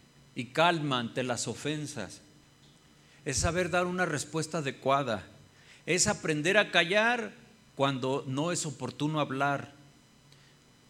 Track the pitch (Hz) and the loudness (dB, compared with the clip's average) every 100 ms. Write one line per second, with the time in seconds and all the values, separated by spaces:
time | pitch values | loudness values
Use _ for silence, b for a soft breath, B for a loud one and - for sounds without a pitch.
0 | - - - - 117 - 170 170 147 123 | -20 -20 -14 -10 -4 2 4 4 0 -2
1 | 117 131 127 117 - 110 143 151 143 110 | -2 -2 -2 -2 -4 -4 -4 -6 -6 -8
2 | 90 - - - - _ - - - B | -10 -12 -20 -20 -20 _ -20 -20 -20 B
3 | B B 147 120 170 170 175 180 180 180 | B B -6 0 2 2 2 2 0 0
4 | 170 147 - 160 151 170 139 127 131 139 | 0 -2 -4 -4 -2 -4 -4 -2 2 2
5 | 127 104 - - - B B B B 175 | 2 -2 -6 -18 -20 B B B B 2
6 | 214 185 160 151 160 208 202 175 170 208 | 2 0 0 0 4 4 4 4 4 4
7 | 226 240 208 - - - - - 139 131 | 2 0 -4 -12 -20 -20 -10 0 0 2
8 | 131 135 139 131 170 170 160 123 123 - | 0 -2 -2 -2 0 -2 -4 -6 -8 -4
9 | 147 156 131 135 143 139 - - - - | -2 0 0 0 0 0 -6 -18 -20 -20
10 | - - - B B B - - | -20 -20 -20 B B B -20 -20